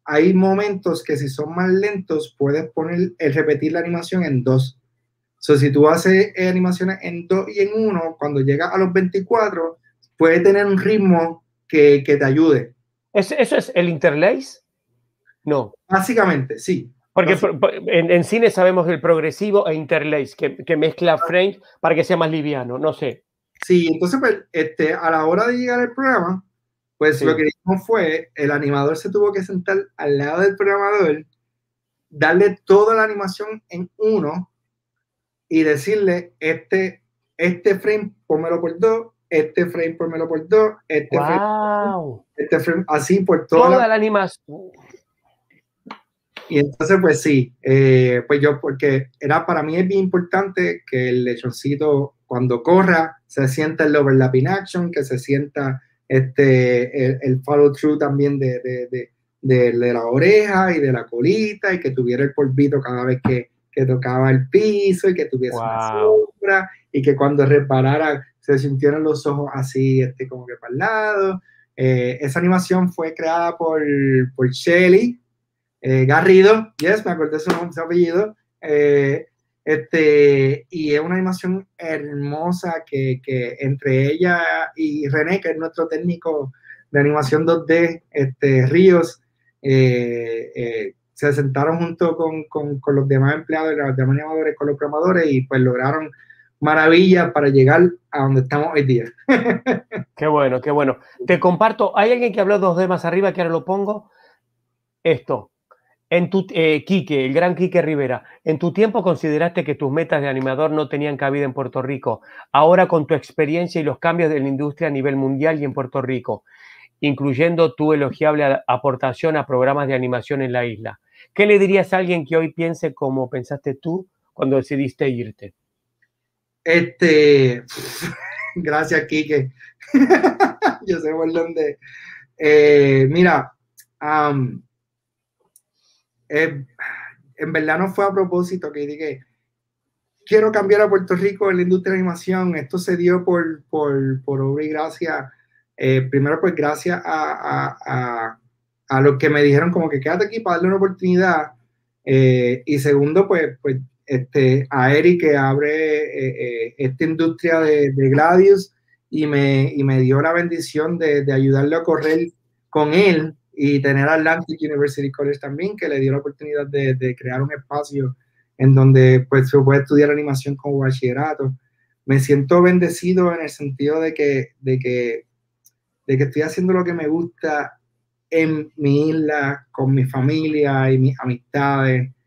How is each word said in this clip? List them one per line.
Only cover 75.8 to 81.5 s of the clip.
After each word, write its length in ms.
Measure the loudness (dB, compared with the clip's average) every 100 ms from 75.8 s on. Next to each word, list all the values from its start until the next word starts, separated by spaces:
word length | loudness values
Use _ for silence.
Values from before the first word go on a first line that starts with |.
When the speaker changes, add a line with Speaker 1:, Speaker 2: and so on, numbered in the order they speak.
Speaker 1:
eh, 240 | -2 2 4
Garrido, 680 | 4 6 8 8 6 0 -4
yes, 260 | -2 0 -2
me 60 |
acordé 280 | -4 -4 -2
su 120 | -2
nombre, 200 | -4 -6
su 100 | -8
apellido, 540 | -2 0 2 0 -2 -6 _ _
eh, 640 | -2 2 4 4 2 -2 -8 _ _ _
este, 1040 | -4 -4 -2 0 4 6 6 4 2 -2 -8
y 220 | -8 -2 -2
es 40 |
una 140 | -2 -4
animación 520 | -4 -4 -6